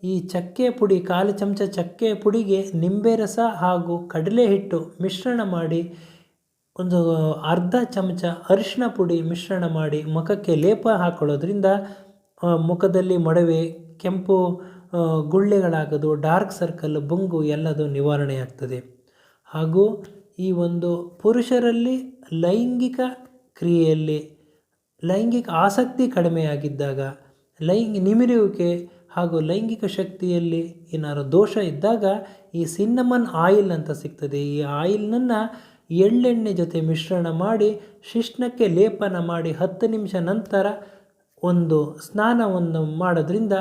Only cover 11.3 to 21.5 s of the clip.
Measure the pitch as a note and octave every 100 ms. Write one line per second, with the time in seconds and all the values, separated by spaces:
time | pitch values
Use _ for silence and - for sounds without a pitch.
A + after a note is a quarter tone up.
11.3 | C#3+ E3+ G3+ F#3+ G3 G3 - - _ _
12.3 | _ F3 E3+ D#3+ F3 F#3+ F3+ F#3 F3+ D#3+
13.3 | E3 E3+ D#3+ E3 - - - F#3 F#3 F#3
14.3 | F#3+ F3+ F3+ - - - F3 E3 D#3+ D3+
15.3 | F#3 G3+ G3+ F3+ D#3+ D3+ D3 D3+ D3+ D#3
16.3 | F3 G3+ - E3+ E3 D#3 D3+ C#3+ E3+ F#3+
17.3 | E3+ D3+ D3 D#3+ D3+ D3+ C#3 C#3+ D3 C#3+
18.3 | C3+ B2+ - B2 B2+ B2+ - _ _ _
19.3 | _ _ D#3 D#3+ F3 G#3 A3 - - _
20.3 | - F#3 F3 F3 F3 F3 F3 - - G#3
21.3 | A#3+ A#3+